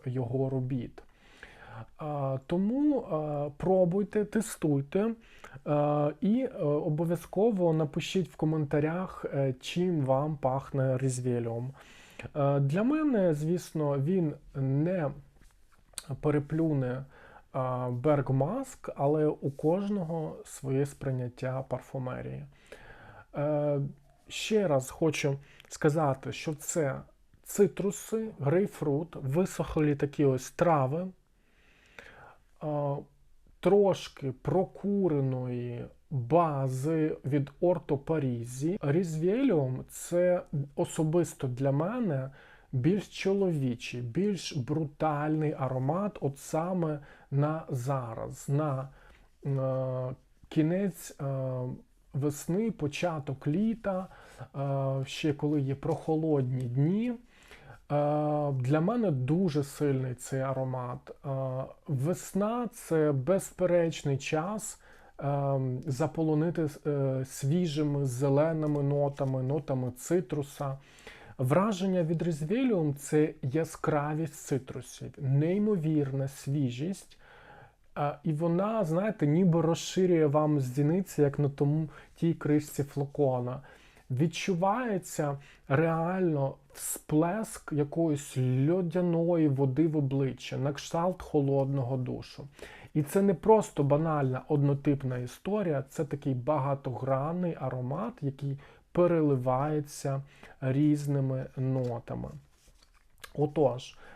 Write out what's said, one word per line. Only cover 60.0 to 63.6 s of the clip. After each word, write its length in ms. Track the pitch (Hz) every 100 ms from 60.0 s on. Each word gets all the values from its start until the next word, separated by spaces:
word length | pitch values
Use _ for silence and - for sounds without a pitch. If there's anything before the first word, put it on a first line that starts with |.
| 131 120
цей 260 | - 135
аромат. 680 | 135 131 131 127 123 127 -
Е, 200 | - 143 135 131 131 - - -
весна — 840 | 135 147 180 - 190 208 240 233
це 380 | - - 160 151
безперечний 1080 | 139 127 147 - -